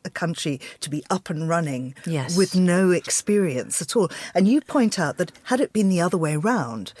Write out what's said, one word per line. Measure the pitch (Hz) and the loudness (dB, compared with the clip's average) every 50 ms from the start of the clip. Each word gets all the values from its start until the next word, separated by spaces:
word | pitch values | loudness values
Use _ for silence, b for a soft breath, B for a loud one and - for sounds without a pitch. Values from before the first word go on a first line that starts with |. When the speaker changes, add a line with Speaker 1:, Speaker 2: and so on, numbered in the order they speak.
| - | -12
Speaker 1:
a | 175 | -12
country | - - 175 165 165 - - 160 139 131 B B B B | -8 -6 -4 -4 -4 -4 -4 -4 -4 -4 B B B B
to | - 147 | -10 -8
be | 143 151 - - | -6 -6 -4 -2
up | 190 185 - - | -4 -4 -2 -4
and | 175 151 160 160 | -6 -4 -2 0
running | 170 170 165 147 135 123 156 147 135 - - | 0 0 0 -2 -4 -4 -6 -8 -12 -10 -8
Speaker 2:
Yes. | 175 165 147 127 151 175 185 | -4 -4 -4 -2 0 2 2
Speaker 1:
with | 190 185 - | 2 2 2
no | 185 185 175 175 185 190 185 | 2 4 4 4 4 4 4
experience | 180 165 - - - - - - 208 202 190 165 127 123 107 - - - | 2 2 0 -2 -4 -2 -2 0 0 0 0 0 -2 -4 -4 -4 -4 -6
at | 170 - - | -4 -2 0
all? | 233 185 - B B B B B | 0 0 0 B B B B B
And | 185 185 208 | 4 4 6
you | 254 302 | 4 4
point | - - - 294 233 214 - 196 | 2 2 2 2 2 2 2 0
out | 165 143 131 - | -2 -2 -2 -2
that | 180 - - - - | -4 -6 -6 -12 -6
had | - 254 254 | -2 0 0
it | - - - | 0 0 0
been | 214 202 190 | 2 2 4
the | 185 170 | 4 2
other | 170 175 202 180 | 2 2 2 0
way | 160 151 151 151 | 0 0 0 0
round, | 160 220 254 214 131 120 117 110 92 - - - | 0 0 0 0 -2 -2 -6 -8 -10 -12 -10 -4